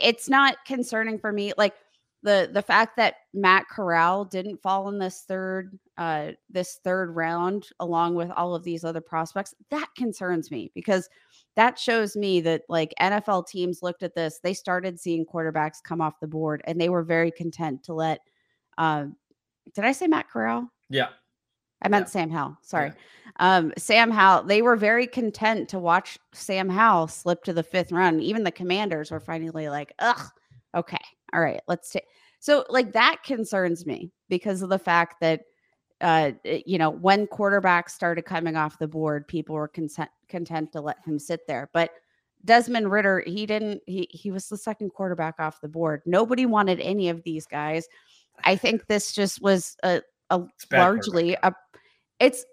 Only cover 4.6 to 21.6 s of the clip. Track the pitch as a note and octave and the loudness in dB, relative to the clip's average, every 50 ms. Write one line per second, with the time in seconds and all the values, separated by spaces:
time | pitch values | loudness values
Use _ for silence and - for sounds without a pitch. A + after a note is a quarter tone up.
4.6 | - F#3+ F#3+ G3 G3 G3+ G3+ G3+ F#3+ F#3 - - - - F#3+ F#3+ F#3+ F#3 F#3 F#3+ | -4 -2 -2 -2 -2 -4 -6 -6 -6 -6 -8 -10 -12 -8 -8 -6 -6 -6 -6 -8
5.6 | F#3 F#3+ G3 F#3+ _ _ _ - E3+ E3 D#3 D3+ D3 D#3 - _ _ _ - F#3 | -8 -10 -16 -20 _ _ _ -8 -6 -4 -4 -4 -4 -6 -10 _ _ _ -6 -6
6.6 | F3+ - - - - F#3 F3+ F#3+ F#3 E3+ E3 E3 E3 E3 E3+ E3+ F3 F#3 G3+ G#3 | -6 -6 -8 -8 -4 -2 -2 -2 -2 -4 -4 -2 -2 -2 0 0 0 -2 -2 -4
7.6 | F#3+ - - - F#3 E3+ E3+ E3 E3+ E3+ F3 E3+ E3+ F3 - - F3 F3+ F3 E3 | -6 -10 -12 -8 -4 -2 0 0 2 2 0 -2 -4 -4 -4 -4 -2 -2 -4 -6
8.6 | F3 F3 E3+ E3 E3+ E3 E3 E3 E3 - E3+ D#3+ D#3+ D#3+ - G3 G3+ - - _ | -6 -6 -8 -6 -6 -6 -8 -8 -8 -6 -4 -4 -4 -4 -6 -8 -8 -8 -12 _
9.6 | _ - C#4+ D4+ C#4 - - - B3+ A3+ G3 - G3 F3+ F3+ E3 D#3 - D3 A#2 | _ -10 -8 -8 -8 -8 -8 -6 -6 -6 -6 -6 -4 -4 -4 -4 -4 -6 -8 -10
10.6 | - - - - - - G3 F#3 F3 - _ _ _ _ _ _ _ _ - G#3+ | -10 -10 -12 -8 -4 -2 0 -2 -2 -4 _ _ _ _ _ _ _ _ 0 2
11.6 | A3 B3 B3 - - B3+ A#3 A3+ G#3+ G3+ - G#3 G#3 G3 F#3 F3 D#3+ E3 E3 D#3 | 2 2 2 -2 -2 0 0 0 0 -2 -4 -4 -2 0 2 2 2 2 0 -2
12.6 | - - E3+ E3 D#3 D#3 - - F3 F#3+ G3+ G#3 - - G3+ F3+ F3 - - F#3+ | -2 -2 -2 -2 -2 -2 -2 0 0 2 0 0 0 0 -2 -2 -2 -4 -6 -6
13.6 | F3 F3 F3 - F3+ F3+ F3 - F#3+ E3+ - E3+ E3 D#3 D#3 - - F3+ F#3+ - | -4 -4 -4 -6 -6 -8 -8 -6 -8 -8 -4 -4 -4 -4 -4 -6 -6 -6 -6 -6
14.6 | - G3 F3+ F3+ F3+ F#3+ F3 E3+ - F3+ E3+ E3 D#3+ - - E3 D#3+ D#3+ D#3 D#3+ | -4 -4 -4 -2 -4 -6 -8 -8 -6 -4 -2 -2 -4 -4 -4 -4 -4 -2 -2 -2
15.6 | D3+ D#3 - - - - E3+ E3 D#3+ D#3 - - E3 D#3 D#3 D#3 D#3+ D#3 D3+ D3 | -2 -4 -4 -10 -12 -8 -4 -4 -4 -4 -4 -6 -10 -8 -6 -4 -4 -4 -4 -4
16.6 | - - E3 F3 E3 F3 F3+ F3 E3 E3 E3+ E3 E3+ E3+ E3 - E3+ E3 - - | -6 -6 -2 0 0 0 0 0 0 0 2 2 2 0 -2 -4 -8 -10 -8 -6
17.6 | E3+ D#3 C3 - _ - E3 D#3+ D#3+ D#3+ D#3 - _ _ _ _ _ _ _ _ | -6 -6 -6 -8 _ -10 -6 -4 -2 -2 -4 -4 _ _ _ _ _ _ _ _
18.6 | _ _ _ - E3 D#3+ D3+ D3 C#3+ C#3+ - _ _ _ _ _ _ _ _ _ | _ _ _ -2 0 0 0 -2 -4 -8 -12 _ _ _ _ _ _ _ _ _
19.6 | _ - - - G3+ B3 C4+ - F#4 D#4+ D#4 - - _ - A#3 A3 A3+ A#3 A#3+ | _ -16 -8 -4 -2 -2 -2 0 2 0 0 0 0 _ -6 -4 -2 -2 -2 -4
20.6 | B3 A#3+ _ _ _ - C3+ C3+ B2+ - - _ _ _ _ _ _ _ _ _ | -6 -10 _ _ _ -4 -2 -2 -2 -2 -6 _ _ _ _ _ _ _ _ _